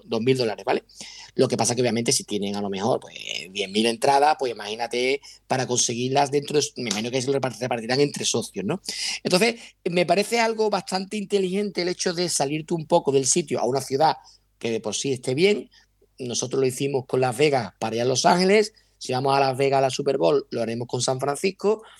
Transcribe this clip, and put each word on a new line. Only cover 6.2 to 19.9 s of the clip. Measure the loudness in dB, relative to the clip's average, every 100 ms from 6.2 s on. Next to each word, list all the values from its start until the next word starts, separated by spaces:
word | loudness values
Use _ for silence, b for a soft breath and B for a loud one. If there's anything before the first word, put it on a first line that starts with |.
| 2
dentro | 0 0 -2
de, | -2 -4
me | -4
imagino | -4 -2
que | -2
se | 0
lo | -2
repart-, | -2 -4
repartirán | -4 -4 0 2
entre | 2 0
socios, | -2 -2 -4 -6 -4
¿no? | -4 -6 B B B
Entonces, | 2 2 2 0 B B -2
me | 0 2
parece | 2 2 2
algo | 0 0 0
bastante | -2 -2 -6 -4 -6
inteligente | -2 0 0 -2 -4 -4
el | -4
hecho | -2 -4
de | -2 -2
salirte | 0 -2 -2 -4 -4
un | 2
poco | 2 4
del | 2 2
sitio | 0 0 -2
a | 0
una | -2
ciudad | 0 2 2 2 B B B -8
que | -4
de | -4
por | -4
sí | -4 -2
esté | -4 -2
bien. | 2 2 2 -4 b b _ _ -12
Nosotros | -8 -6 -2 0
lo | 0
hicimos | 0 -2 -2 -2
con | 0
Las | 0 2
Vegas | 2 2 -2 -6
para | -4 -2
ir |
a | 0
Los | 2 4
Ángeles. | 4 6 4 2 _ b b
Si | -6
vamos | -2 2 4
a |
Las | 2 2
Vegas | 2 4
a |
la |
Super | 2